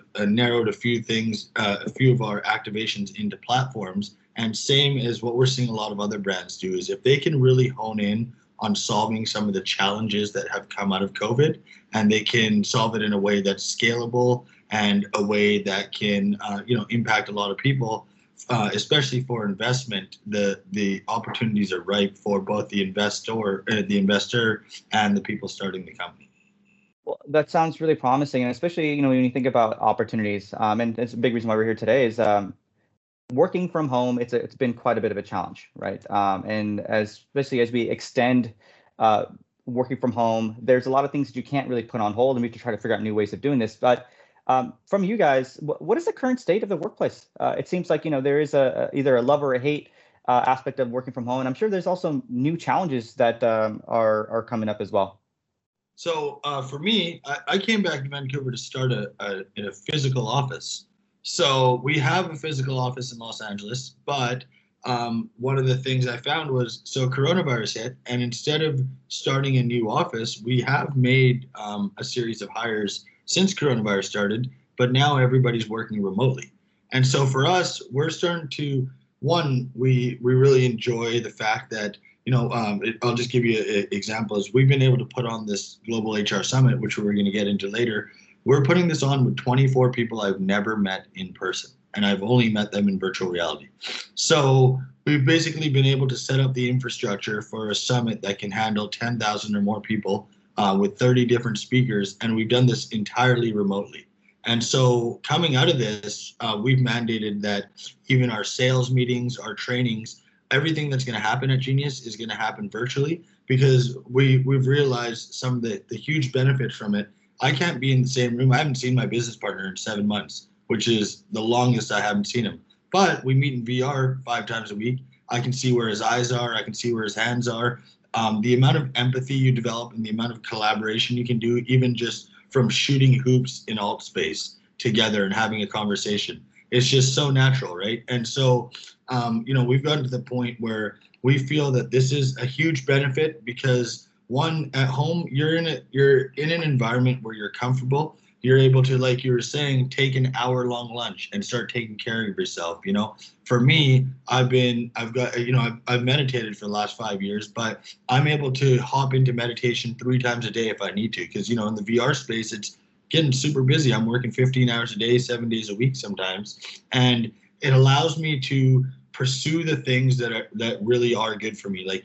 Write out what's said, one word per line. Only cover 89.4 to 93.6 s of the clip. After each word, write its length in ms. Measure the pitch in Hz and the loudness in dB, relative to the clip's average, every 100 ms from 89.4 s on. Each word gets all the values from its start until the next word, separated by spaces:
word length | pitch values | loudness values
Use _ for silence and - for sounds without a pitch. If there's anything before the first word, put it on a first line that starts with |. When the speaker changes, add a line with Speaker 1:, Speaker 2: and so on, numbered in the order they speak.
| - 127 135 127 127 | 0 2 4 4 2
Speaker 1:
people 300 | 123 117 113 | 2 -4 -2
I've 180 | 101 95 | -2 0
never 360 | 95 101 104 107 | 0 0 0 0
met 300 | 95 92 - | 0 -2 -8
in 180 | 95 90 | -12 -12
person, 380 | 87 92 - - _ _ | -8 -6 -6 -8 _ _
and 100 | 104 | -2
I've 200 | 101 98 | 0 0
only 260 | 101 123 113 | 2 4 4
met 220 | 107 104 | 2 -2
them 160 | 101 101 | 2 2
in 100 | 95 | 2
virtual 320 | 95 - 95 | -2 -2 -4
reality. 380 | 87 85 73 | -2 -2 -4